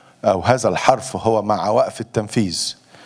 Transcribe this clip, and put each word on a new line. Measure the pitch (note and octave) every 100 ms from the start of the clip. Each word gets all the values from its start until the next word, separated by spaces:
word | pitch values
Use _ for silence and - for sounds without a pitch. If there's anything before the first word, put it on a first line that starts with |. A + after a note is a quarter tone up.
| _ _
أو | A2+ F#2+
هذا | E2+ B2+ A2+
الحرف | F2 - C3 - F#2+
هو | A2+ A2+
مع | G2+ G2+ F#2
وقف | A2+ C3 -
التنفيذ، | A2 - G#2 - G2 D#2+ - - _ -